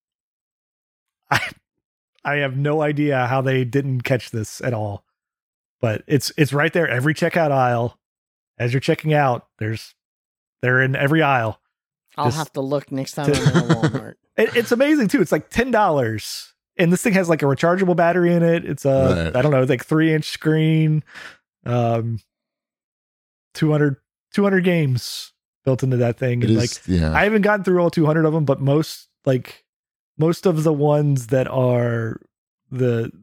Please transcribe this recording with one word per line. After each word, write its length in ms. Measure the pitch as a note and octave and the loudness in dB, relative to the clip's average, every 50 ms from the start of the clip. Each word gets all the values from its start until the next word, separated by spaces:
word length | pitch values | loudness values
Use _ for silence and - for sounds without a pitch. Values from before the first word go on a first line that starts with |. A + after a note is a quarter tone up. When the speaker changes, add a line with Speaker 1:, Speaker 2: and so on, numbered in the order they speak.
| _ _ _ _ _ _ _ _ _ _ _ _ | _ _ _ _ _ _ _ _ _ _ _ _
Speaker 1:
<laughs> 760 | _ _ _ _ _ _ _ _ _ _ _ _ _ - | _ _ _ _ _ _ _ _ _ _ _ _ _ -4
I, 80 | C#3+ - - - - - _ _ _ _ _ _ _ _ _ _ _ _ - | -4 -2 -2 -6 -12 -16 _ _ _ _ _ _ _ _ _ _ _ _ -6
I 120 | C#3+ C#3+ D3 | -4 -2 -2
have 180 | C#3+ C3+ B2+ C3+ | -2 -2 -2 -2
no 240 | C#3+ D3 D3 D#3+ | -2 0 0 0
idea 460 | D3+ D3+ D3+ C#3+ D3 D3 C#3 C3 B2 A#2 | 0 0 0 0 0 0 0 0 0 0
how 140 | C3 C3+ | 0 0
they 220 | C3 C3+ C3 C3 B2+ | 0 0 0 0 -2
didn't 360 | A#2+ A2+ C#3 C#3 C#3 C3 B2 | 0 -2 -2 -2 -2 -4 -4
catch 300 | - - C3+ A#2+ - - | -2 -2 -2 -2 -2 -6
this 300 | - A2+ G#2+ - - - | -8 -8 -8 -8 -10 -8
at 120 | - C3 A#2 | -6 -6 -4
all, 320 | G#2+ G#2+ G2+ G2+ - - _ _ _ _ _ _ _ _ _ _ _ _ _ _ _ | -4 -6 -8 -8 -10 -14 _ _ _ _ _ _ _ _ _ _ _ _ _ _ _
but 240 | - A2+ G#2+ - - - | -4 -4 -4 -4 -4 -2
it's, 240 | D#3 B2+ - - - - | -2 -2 -2 -4 -2 -2
it's 160 | D3+ A#2+ C#3 | -2 0 0
right 180 | C#3+ D3+ E3 - | 0 -2 0 0
there. 140 | F3+ D#3+ C3+ | 0 -2 0
Every 260 | A#2+ B2 B2+ D#3 D3+ | -2 -2 -2 -2 -2
checkout 380 | - F3 E3 - F3 D#3+ D3+ | -2 -2 -2 0 0 0 2
aisle, 460 | C#3 C3 B2+ B2 A#2+ A#2 A#2+ A#2+ - _ _ _ _ _ _ _ _ _ _ _ _ - | 2 2 2 0 0 0 -2 -4 -6 _ _ _ _ _ _ _ _ _ _ _ _ -6
as 160 | A#2 A#2+ A#2+ | -4 -2 -2
you're 60 | C#3 | -2
checking 320 | - - D#3+ - - D#3 D3+ | 0 -2 -2 -2 0 0 0
out, 340 | D3 C#3 C3 A#2+ A2+ - _ _ - | 2 2 0 0 -2 -6 _ _ -8
there's, 340 | G#2+ G#2+ A2 G#2 - - _ _ _ _ _ _ _ _ _ _ _ _ _ _ | -8 -6 -6 -8 -12 -16 _ _ _ _ _ _ _ _ _ _ _ _ _ _
they're 200 | - B2+ B2+ B2+ | 0 2 2 2
in 140 | C3 C3 C3+ | 2 0 0
every 260 | - D3 - D#3 D#3+ | 0 0 2 2 2
aisle. 380 | D#3 C#3 C3+ B2 A2+ A2 - - _ _ _ _ _ _ _ _ _ _ _ D3+ | 2 2 2 0 0 -2 -6 -8 _ _ _ _ _ _ _ _ _ _ _ -4
Speaker 2:
I'll 80 | D3 | -2
Speaker 1:
Just 120 | C#3 B2 D#3+ | -2 -2 -2
Speaker 2:
have 160 | D3+ - - | -6 -6 -6
to 80 | C#3 | -8
look 300 | C3+ C3+ D3 C#3 - - | -4 -4 -4 -4 -4 -6
next 220 | C#3+ C3+ C3+ - - | -8 -8 -8 -8 -8
time 180 | - C#3+ D3 | -4 -2 -2
Speaker 1:
to 80 | C#3+ C3 | -2 0
Speaker 2:
I'm 80 | C3 D3 | 0 0
in 80 | - E3+ C#3 A#2+ | 0 2 2 0
a 40 | D#3+ | 0
Speaker 1:
<laughs> 0 | |
Speaker 2:
Walmart. 380 | - - - A2 C3 G#2+ - - _ _ _ _ - | 0 0 -2 -2 -6 -8 -12 -18 _ _ _ _ -2
Speaker 1:
It, 180 | G#3+ A3+ - | -2 0 0
it's 160 | A#3 A3+ - | -2 0 0
amazing 360 | A#3+ A3+ C#4 D4 D#4 D4 A3+ F3+ | 2 2 2 2 2 2 2 2
too. 140 | - C4+ | 2 0
It's, 100 | E3+ - | 2 2
like, 180 | F3+ D#3 - - | 0 -2 -2 -4
ten 220 | - - A#3+ C4+ | -4 -4 -2 0
dollars, 840 | A3+ G#3+ G#3 F#3 D#3 C#3 B2 A2 A2 G#2 - - - - - - _ _ _ _ _ - | 2 2 2 2 2 0 0 -2 -4 -6 -8 -10 -12 -14 -14 -18 _ _ _ _ _ 0
and 140 | F3+ E3 | 2 2
this 100 | F3+ - | 2 2
thing 120 | - B3 F#3 | 2 2 2
has, 160 | F#3+ F3+ E3 | 2 2 2
like, 120 | E3 C3+ | 0 2
a 40 | D3 | 2
rechargeable 500 | C#3 C3+ - - E3+ F3+ F#3 G3 F3+ F3 | 0 0 2 2 0 2 2 2 2 2
battery 380 | E3+ E3+ E3+ E3+ F3+ F3 E3+ F3 | 2 2 2 2 2 2 2 2
in 100 | E3+ E3+ | 2 2
it. 220 | E3+ E3 E3+ - | 2 2 0 -2
It's 200 | - D3+ - - | -4 -6 -2 0
a, 380 | C#3 C3+ C3+ C3+ C3 - E2 E2 | 0 2 4 2 2 2 0 0
Speaker 3:
Right. 100 | E2 - | 0 0
Speaker 1:
I 60 | B2 | 0
don't 100 | C3 D3+ | 2 2
know, 100 | C#3+ C3 | 2 2
it's, 80 | B2+ C3 | 2 2
like, 160 | C3+ A#2+ - | 0 -2 -2
three 280 | - D#3 D#3 D#3+ D#3+ D#3 | -2 0 2 2 2 0
inch 120 | D#3 D#3 | 0 -2
screen, 800 | - - - - D#3 D#3 D#3 D#3 D#3+ D#3+ D#3 D#3 D#3 D#3 D#3 - _ - - - - - _ _ _ _ _ - | -6 -10 -4 -2 0 0 2 2 2 2 2 2 2 0 -2 -4 _ -12 -20 -20 -20 -20 _ _ _ _ _ -8
um, 540 | B2 A#2+ A#2+ A#2 A#2 A#2 A#2 A2+ A#2 A2+ G#2+ - _ _ _ _ _ _ _ _ _ _ _ _ _ _ _ _ _ _ _ _ _ _ _ _ _ - | -4 -2 0 0 0 -2 -2 -2 -4 -6 -8 -10 _ _ _ _ _ _ _ _ _ _ _ _ _ _ _ _ _ _ _ _ _ _ _ _ _ -6
two 180 | - D#3+ D3+ | -2 0 2
hundred, 260 | D3+ D3 D3 C#3+ C3+ - _ _ _ _ _ _ - | 2 2 2 0 0 -4 _ _ _ _ _ _ -2
two 100 | G#3 G3+ | 0 2
hundred 200 | G3+ G3 F#3 F3 | 2 2 2 2
games 680 | F#3 F3 E3+ D3+ C3+ B2+ A#2 - - - - - - _ _ _ _ _ _ _ | 2 2 2 2 0 0 -2 -4 -6 -10 -12 -14 -16 _ _ _ _ _ _ _
built 200 | C3+ C3 A#2+ C3+ | -2 0 0 0
into 140 | C3 B2+ A#2+ | 0 0 2
that 200 | B2 A#2+ A#2 - | 0 0 0 -2
thing. 240 | C3 B2+ A#2+ A#2+ A#2 | -2 -2 -2 0 2
Speaker 3:
It 60 | G2+ | 2
Speaker 1:
And, 80 | A2 A#2 | 2 2
Speaker 3:
is, 300 | A#2+ A#2+ - - - - | 0 -2 -4 -8 -4 -2
Speaker 1:
like, 120 | F#2 F2 | 0 2
Speaker 3:
yeah. 140 | D#2+ D#2 D#2 | 2 2 2
Speaker 1:
I 100 | D3+ F3+ | 2 2
haven't 200 | G#3 A3 G#3+ F#3+ | 2 2 2 2
gotten 200 | G#3 G#3+ G3+ F3+ | 2 0 0 0
through 160 | G3 F3+ F3 | 0 2 2
all 80 | F3 E3+ | 2 2
two 160 | - F3 D#3 | 2 2 2
hundred 200 | D3 D#3 E3 D#3 | 2 2 2 2
of 80 | D#3 D3+ | 2 2
'em, 80 | E3 D3+ | 0 0
but 140 | C3+ C#3 C3 | 0 0 0
most, 460 | C3+ C#3 C#3+ D#3 D#3 - - - - _ _ _ _ | 0 0 2 0 0 -2 -8 -16 -20 _ _ _ _
like, 380 | C#3+ C3 B2 - - - - _ _ _ _ _ _ _ _ _ _ _ - | -2 -2 -2 -2 -8 -16 -20 _ _ _ _ _ _ _ _ _ _ _ -2
most 280 | D#3 E3 E3+ - - | 0 0 0 0 0
of 180 | G3 E3 D#3 D#3 | 0 0 2 0
the 100 | E3 D#3 | 0 0
ones 540 | C#3+ D3 D3 D3 D3 D3 C#3+ C#3 C3 A#2+ A2 | 2 2 2 2 2 2 2 0 -2 -2 -2
that 200 | C3+ C3 B2+ - | 0 0 0 0
are 720 | - C3 B2+ B2 B2 A#2+ A#2+ A#2+ A#2 A#2 A2+ A2+ - - - _ _ _ _ _ _ _ _ _ | 0 0 0 2 2 2 0 0 -2 -4 -4 -6 -8 -10 -14 _ _ _ _ _ _ _ _ _
the, 400 | C3 B2 B2+ B2 A#2 A2+ A2+ - - - | -4 -2 0 0 0 0 -2 -6 -8 -14